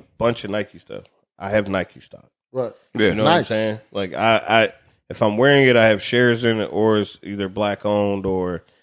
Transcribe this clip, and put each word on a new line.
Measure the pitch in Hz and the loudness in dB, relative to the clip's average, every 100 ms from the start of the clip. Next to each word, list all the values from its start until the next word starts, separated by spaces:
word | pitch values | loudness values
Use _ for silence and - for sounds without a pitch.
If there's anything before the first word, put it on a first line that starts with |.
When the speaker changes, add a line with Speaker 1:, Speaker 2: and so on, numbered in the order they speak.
| _ - | _ -4
Speaker 1:
bunch | 113 117 | -2 -2
of | 101 | -6
Nike | 104 101 - | -6 -8 -14
stuff. | - 101 - _ _ _ | -18 -18 -18 _ _ _
I | 98 | -4
have | 107 98 | -2 -2
Nike | 95 85 - | -4 -6 -12
stock. | - - _ _ _ | -20 -20 _ _ _
Speaker 2:
Right. | 131 117 - _ | -8 -8 -10 _
Speaker 3:
Yeah. | 110 104 | 0 2
Speaker 1:
You | 104 | 2
know | 110 | 2
what | |
I'm | 170 | 2
Speaker 2:
Nice. | - | 0
Speaker 1:
saying? | 110 110 110 - | -2 -4 -6 -10
Like, | 101 95 | -8 -8
I, | 69 113 110 - | -2 2 2 2
I, | 110 107 - _ _ - | 2 2 -2 _ _ -18
if | - | -2
I'm | 110 104 | -2 2
wearing | 139 143 131 | 4 6 4
it, | 120 | 4
I | 113 | 4
have | 101 | 2
shares | - 123 123 117 | 0 2 2 2
in | 120 110 | 0 -2
it, | 101 | -2
or | 90 110 107 | 0 2 0
it's | 101 - | -2 -8
either | - 101 98 | -12 -8 -6
black | 104 104 98 104 | -4 -4 -2 -2
owned, | 104 101 98 95 | 0 0 -2 -4
or | 92 90 85 - _ | -4 -4 -6 -12 _